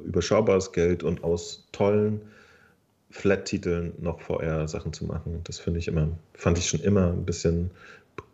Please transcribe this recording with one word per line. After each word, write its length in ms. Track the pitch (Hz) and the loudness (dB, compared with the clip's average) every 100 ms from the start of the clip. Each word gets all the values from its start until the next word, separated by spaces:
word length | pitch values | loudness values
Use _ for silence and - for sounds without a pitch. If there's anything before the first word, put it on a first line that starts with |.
überschaubares 680 | - 90 87 104 110 95 92 | -2 -2 4 4 6 2 2
Geld 300 | - 85 90 | 2 2 2
und 220 | - 87 | 0 -2
aus 420 | 82 85 - - _ | 0 -2 -4 -14 _
tollen 480 | - 101 104 107 107 - - - - _ _ _ _ _ | 0 2 4 2 0 -8 -20 -20 -20 _ _ _ _ _
Flat-Titeln 840 | - 98 95 - 101 90 85 85 - | -2 2 2 0 -4 -2 -2 -2 -6
noch 220 | 85 80 | -6 -6
V 180 | - 82 | -4 -2
R-Sachen 520 | 82 80 78 82 82 | 0 0 -2 -4 -6
zu 140 | 80 82 | -8 -6
machen. 340 | 82 82 82 | -6 -6 -8
Das 140 | 82 - | -8 -8
finde 200 | - 85 | -4 -2
ich 100 | 85 | 0
immer, 200 | 82 78 82 - | 0 0 -2 -12
fand 240 | - 95 85 | -2 0 2
ich 100 | - | 0
schon 120 | 80 | 0
immer 320 | 101 101 90 | 2 4 4
ein 120 | 90 | 0
bisschen 460 | 92 85 - 85 87 - - - _ - - | -2 0 0 2 -2 -6 -20 -20 _ -18 -18